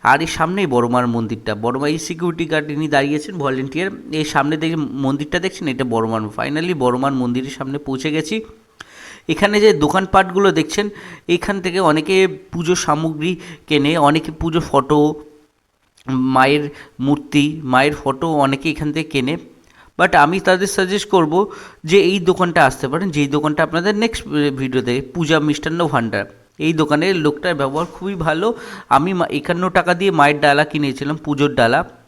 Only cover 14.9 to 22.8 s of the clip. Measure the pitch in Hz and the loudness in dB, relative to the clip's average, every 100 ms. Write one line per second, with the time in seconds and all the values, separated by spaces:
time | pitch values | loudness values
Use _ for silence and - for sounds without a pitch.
14.9 | 151 147 147 - - _ _ _ _ _ | 4 4 0 -14 -20 _ _ _ _ _
15.9 | _ - 131 131 131 131 147 143 - - | _ -4 0 2 4 4 2 -2 -12 -20
16.9 | - 135 143 - 151 147 160 135 127 143 | -4 0 0 2 0 0 -4 0 2 2
17.9 | 147 135 131 170 151 139 135 156 147 151 | 0 -4 -2 -2 0 0 0 -4 -4 -4
18.9 | 147 156 139 127 160 - _ _ _ - | -4 -2 -2 -2 -4 -8 _ _ _ -16
19.9 | - 175 165 147 160 180 185 196 - 185 | 0 4 6 4 4 2 2 2 0 0
20.9 | 196 - 190 156 170 202 - - - 156 | -2 2 2 4 2 0 -6 -20 -14 2
21.9 | 196 175 196 170 180 175 170 135 - | 4 4 2 0 0 2 4 2 2